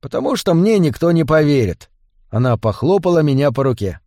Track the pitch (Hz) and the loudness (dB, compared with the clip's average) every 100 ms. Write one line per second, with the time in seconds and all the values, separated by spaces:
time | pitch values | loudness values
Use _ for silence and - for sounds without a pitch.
0 | 135 - 269 247 - 170 196 214 160 113 | -6 -6 -4 -2 0 2 2 2 2 0
1 | 170 165 147 156 147 143 107 82 - _ | 0 0 2 2 2 2 0 -4 -14 _
2 | _ _ _ 107 127 113 110 101 139 190 | _ _ _ -2 0 0 -2 -2 0 0
3 | 180 170 151 135 143 131 135 120 98 82 | 2 2 2 2 0 0 -2 -2 -6 -8